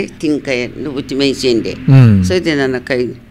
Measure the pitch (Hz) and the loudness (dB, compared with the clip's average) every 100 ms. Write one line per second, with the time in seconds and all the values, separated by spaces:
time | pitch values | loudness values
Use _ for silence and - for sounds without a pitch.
0 | - - 156 143 - 123 120 117 143 135 | 0 -6 -4 -4 -4 -6 -6 -8 -8 -8
1 | - 135 139 123 123 117 92 - - 135 | -6 -2 -2 0 0 0 -2 -6 4 6
2 | 120 101 92 90 165 143 135 127 123 127 | 8 6 2 0 -2 -2 -2 -4 -4 -4
3 | 123 - - | -4 -8 -16